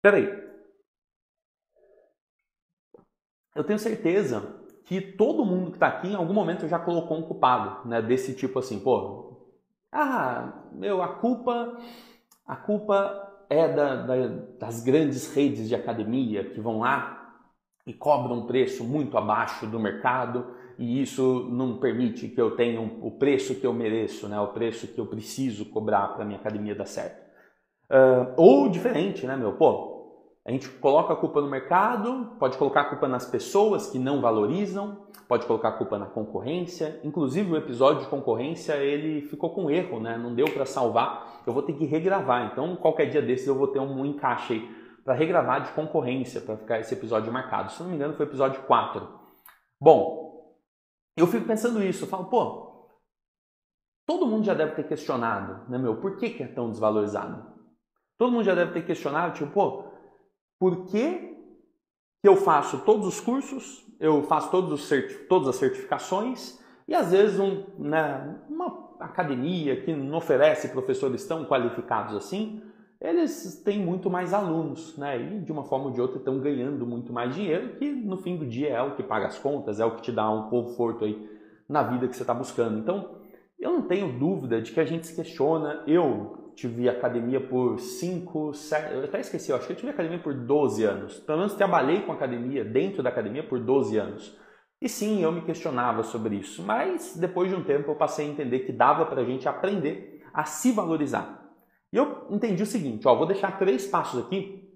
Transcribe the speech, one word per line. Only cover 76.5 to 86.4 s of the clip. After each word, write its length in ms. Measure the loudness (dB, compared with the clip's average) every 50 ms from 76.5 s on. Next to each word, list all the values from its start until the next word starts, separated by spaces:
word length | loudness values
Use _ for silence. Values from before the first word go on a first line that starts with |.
| -2 0 -2 -4 -4 -4 -4
muito 260 | -6 -6 -6 -8 -6 -6
mais 220 | -4 -4 -4 -4
dinheiro, 400 | -4 -2 -2 -2 -2 -4 -6 -6
que 160 | -6 -4 -4
no 260 | -4 -4 -4 -4 -6
fim 180 | -4 -4 -6 -4
do 120 | -4 -6
dia 220 | -6 -4 -4 -2 -2
é 120 | 0 0
o 140 | -2 -2 -4
que 80 | -6 -4
paga 240 | -2 -2 0 0
as 100 | -2 -4
contas, 420 | -4 -2 -2 -2 -2 -4 -6 -2 0
é 60 | 0
o 100 | 0 0
que 60 | -2
te 100 | -6 -2
dá 160 | 0 0 2
um 220 | 2 0 0 -2 0
conforto 560 | 0 0 0 -2 -2 -2 -2 -2 0 -2 -2
aí 240 | -2 -2 -6 -10 -16 -18 -20 -20 -20 -20 _ _ 0
na 140 | 0 0 2
vida 240 | 2 0 -2 -2
que 80 | -2 -4
você 100 | -4 -2
tá 80 | -2 -2
buscando. 460 | -2 -4 -6 -2 0 0 0 0 -2
Então, 400 | -2 -2 -2 -2 -4 -10 -16 -20 -20 -20 -20 -20 _ _ _ -6
eu 140 | -2 0 0
não 100 | 0 0
tenho 340 | 0 0 0 0 -2 -2
dúvida 420 | 0 0 0 0 -2 -2 -2 -2 -2
de 120 | -2 0
que 80 | 0 0
a 60 | 0
gente 200 | 0 -2 -6 -6
se 100 | -8 -8
questiona. 680 | -8 -8 -8 -2 0 2 2 2 2 0 -4 -6 -6 2
Eu 640 | 4 4 6 6 4 0 -2 -6 -10 -12 -16